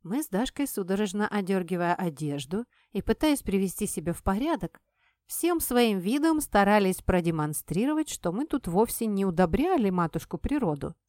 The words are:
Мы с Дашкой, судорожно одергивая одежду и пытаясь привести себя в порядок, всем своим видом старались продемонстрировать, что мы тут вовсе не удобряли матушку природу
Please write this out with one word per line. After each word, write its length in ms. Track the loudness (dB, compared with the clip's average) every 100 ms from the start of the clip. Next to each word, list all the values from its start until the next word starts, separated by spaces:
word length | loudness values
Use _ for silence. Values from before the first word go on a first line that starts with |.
| -4
Мы 140 | -4
с 60 | -2
Дашкой, 380 | -2 -2 -4 -4
судорожно 600 | -4 -2 0 0 -2 -2
одергивая 680 | -2 0 0 0 -2 0
одежду 680 | 0 -2 -4 -4 -4 -4 -6 -6 _ _
и 80 | -6
пытаясь 400 | 0 2 2 0
привести 460 | 0 0 0 -2 -6
себя 260 | -4 -4
в 100 | -4
порядок, 560 | -2 -2 -2 -2 -4 -10 _ _ _ _ _
всем 340 | -2 0 0
своим 400 | 2 4 4 2
видом 400 | 0 0 2 2
старались 640 | 2 4 6 6 4 0
продемонстрировать, 1040 | 0 2 2 0 -2 -4 -4 0 0 0 -2
что 240 | -4 -4
мы 140 | -2 -2
тут 240 | -4 0
вовсе 360 | 0 0 0 -2
не 200 | 0 0
удобряли 640 | 2 2 2 2 2 2
матушку 480 | 2 0 -2 -8 -6
природу 580 | -2 0 0 -2 -6 -10